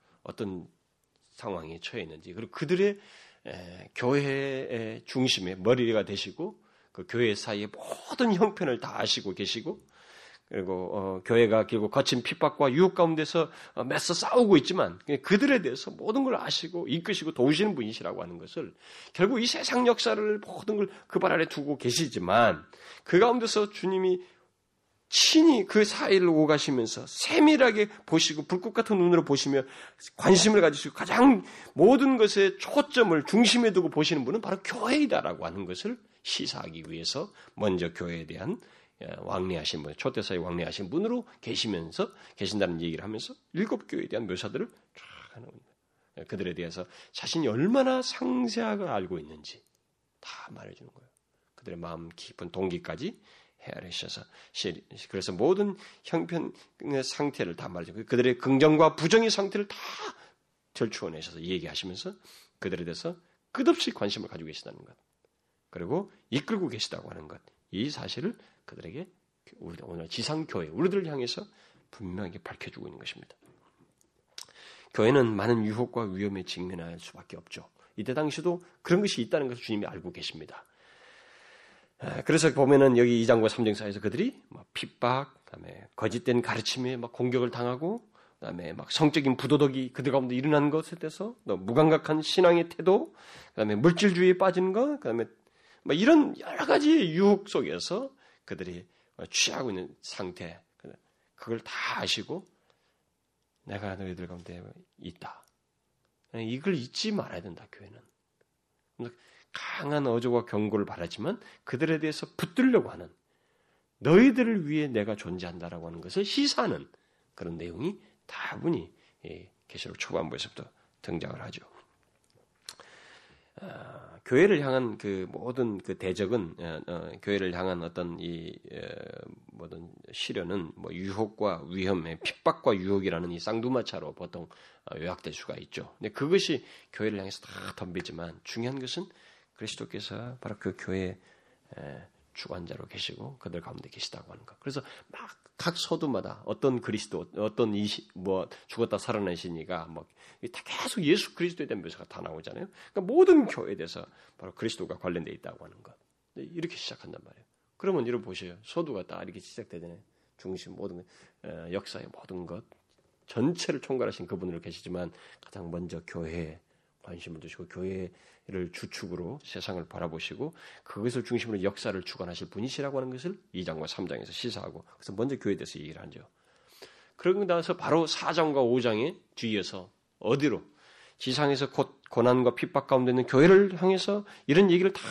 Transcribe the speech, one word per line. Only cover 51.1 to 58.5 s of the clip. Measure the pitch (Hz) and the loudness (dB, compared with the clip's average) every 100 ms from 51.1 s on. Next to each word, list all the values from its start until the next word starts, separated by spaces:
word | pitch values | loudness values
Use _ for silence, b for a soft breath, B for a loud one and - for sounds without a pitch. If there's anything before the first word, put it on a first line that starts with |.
| _ _ _ _ | _ _ _ _
그들의 | _ - 85 | _ -12 -10
마음 | 85 82 82 | -8 -10 -12
깊은 | - - - 87 | -16 -18 -14 -10
동기까지 | 92 95 87 170 - 165 - b b b b | -4 -2 -4 -6 -8 -8 -10 b b b b
헤아리셔서 | - - - - - - - b b | -14 -14 -10 -10 -10 -12 -14 b b
시-, | - 101 82 - - - | -8 -6 -6 -12 -20 -10
그래서 | 95 98 | -6 -4
모든 | 90 135 190 208 190 B B | 0 2 2 0 -4 B B
형편의 | - 165 165 170 - - - - 143 139 | -4 -4 -2 -4 -6 -10 -20 -12 -4 -4
상태를 | 127 - 143 - 98 85 | -2 -4 -4 -2 -6 -8
다 | 73 | -10
말해주고 | 87 85 98 107 | -10 -10 -12 0
그들의 | 120 123 120 | 4 4 4
긍정과 | 131 | 4